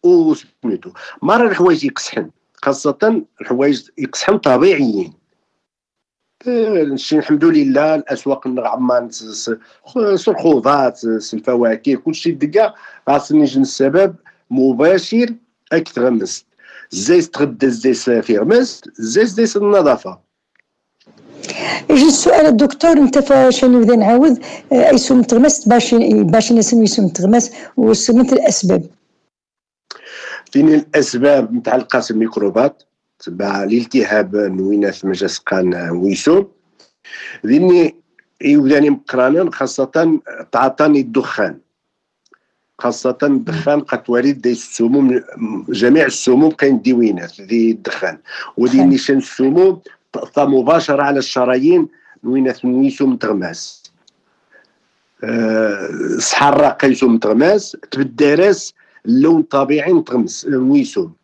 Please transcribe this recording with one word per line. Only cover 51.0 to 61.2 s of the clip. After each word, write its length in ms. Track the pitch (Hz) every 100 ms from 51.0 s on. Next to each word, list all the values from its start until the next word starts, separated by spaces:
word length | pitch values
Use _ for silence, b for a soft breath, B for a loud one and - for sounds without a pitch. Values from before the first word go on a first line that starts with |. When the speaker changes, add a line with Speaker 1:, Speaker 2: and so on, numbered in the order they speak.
Speaker 1:
على 160 | 143 139
الشرايين 680 | 131 127 123 127 143 180 151 b b b
نوينات 420 | 113 135 131 123 127
نويسوم 500 | 127 135 135 139 120
تغماس. 680 | 110 104 90 82 - - - _ _ _ _ _ _ _ _ _ _ _ _ _
أه، 680 | 110 117 110 110 110 101 87 - - -
صحراء 520 | - - 143 147 143
قيسوم 460 | - 139 123 127 113
تغماس، 600 | 107 110 160 208 - - -
تبدارس 840 | 135 135 117 147 151 196 180 - _ b b -
اللون 340 | 127 156 165
الطبيعي 540 | - 139 135 147 151
نتغمس، 520 | 175 - 123 95 - -
نويسوم. 680 | 135 131 143 127 - 175 80